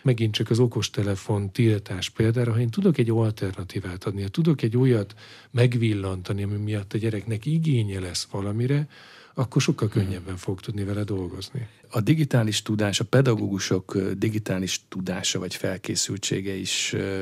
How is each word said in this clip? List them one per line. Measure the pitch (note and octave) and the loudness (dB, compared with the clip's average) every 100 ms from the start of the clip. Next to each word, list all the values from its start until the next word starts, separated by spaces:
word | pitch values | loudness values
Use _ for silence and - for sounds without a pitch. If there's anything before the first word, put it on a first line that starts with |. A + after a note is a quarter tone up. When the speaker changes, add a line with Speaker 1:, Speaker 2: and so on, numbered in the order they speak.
Speaker 1:
megint | C3+ A#2 A2+ | 2 2 2
csak | G#2 A2 | 0 2
az | A2+ | 4
okostelefon | B2 A2+ G2 - G2+ G2 - G#2 G2 | 4 2 -2 -2 -2 -2 -2 -2 -2
tiltás | F#2+ A#2 G#2+ - F#2+ F2 | 2 4 4 -2 -6 -6
példára, | - A2+ A2+ A#2+ | 0 2 2 0
ha | A2 | 2
én | A#2+ | 0
tudok | A2+ G3 C#3+ | 2 2 4
egy | A2+ | 2
alternatívát | A2+ A2+ G#2 G2 F#2 F2+ G2+ F#2 F#2 | 4 2 0 -4 -4 -6 -6 -6 -6
adni, | - G2 | -6 -4
ha | G2 | -4
tudok | C3 E3 D3 | 0 2 2
egy | A#2 A#2+ | 2 4
olyat | C3 A#2 G2 - - - - | 4 4 0 -8 -20 -20 -6
megvillantani, | A#2+ B2 A#2+ A2+ G#2 F#2+ F#2+ F2 G2+ | 2 4 4 2 0 -2 -4 -4 -4
ami | G2+ G#2 | -2 -2
miatt | G#2 G#2+ G2 | -2 -4 -2
a | A2 | -2
gyereknek | A2 G#2 F#2+ A2 D3 | -2 -2 -4 -4 0
igénye | D#3+ D#3+ B2+ G#2 G2 | 0 2 2 2 -2
lesz | F2+ F2+ - | -4 -6 -6
valamire, | G2+ G2+ G#2+ B2+ C#3+ D3 - - - - | -6 -4 -2 0 0 0 -8 -20 -20 -14
akkor | - B2 - | -4 0 2
sokkal | - C#3 G#2+ | 2 2 0
Speaker 2:
Mhm. | A#2 | 0
Speaker 1:
könnyebben | F#2+ G2 F#2 F#2 | 0 -4 -8 -8
fog | - F#2+ | -6 -8
tudni | - G2+ | -6 -6
vele | G2 G2+ | -4 -4
dolgozni. | G#2 G2 F2+ F2+ G2 B2+ A2+ - - | -4 -4 -6 -8 -10 -10 -10 -16 -6
Speaker 2:
A | A2+ | -2
digitális | G2+ D#3+ D3 B2+ G#2+ G#2 | 2 4 4 4 2 0
tudás, | - G#2+ G#2 F#2+ | -2 0 2 0
a | |
pedagógusok, | A2 B2+ C3+ G#2+ G2+ G2 - F#2+ - | 4 4 6 2 0 -2 0 -2 0
ö, | G2+ F#2+ | -2 -2
digitális | G2 A2 G#2+ G#2 F#2 F#2 - - | 0 0 0 -2 -2 -2 -4 -8
tudása | F#2+ F#2 F2+ - F#2+ | -8 -6 -4 -2 -2
vagy | F2+ | -4
felkészültsége | - G2 F#2+ - F#2+ - G2+ - G2 G2 | -4 -4 -4 -4 -4 -2 -4 -2 -2 -2
is, | F#2+ F#2+ - - | -4 -4 -2 -2
ö, | G2 G2 G2 | -2 -2 -4